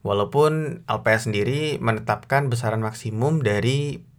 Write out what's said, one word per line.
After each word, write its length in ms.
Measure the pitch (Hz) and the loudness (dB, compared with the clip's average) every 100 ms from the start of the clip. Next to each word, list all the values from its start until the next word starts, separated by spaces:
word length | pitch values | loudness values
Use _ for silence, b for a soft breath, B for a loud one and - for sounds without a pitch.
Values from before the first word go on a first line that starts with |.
| 101 | 0
Walaupun 800 | 101 101 143 151 156 151 - - | 0 2 4 4 2 -4 -8 -4
L 140 | 110 | -2
P 40 | 113 | 2
S 160 | 110 113 | 2 2
sendiri 560 | 104 101 135 156 - | 0 0 0 -2 -2
menetapkan 640 | 113 110 - 107 - 135 143 | -2 -2 -2 -4 0 0 2
besaran 400 | 117 110 110 110 | 0 0 -2 -4
maksimum 560 | 110 110 110 131 160 | -6 -6 -2 2 2
dari 560 | 120 104 117 135 147 - - | 2 2 2 0 -2 -8 -14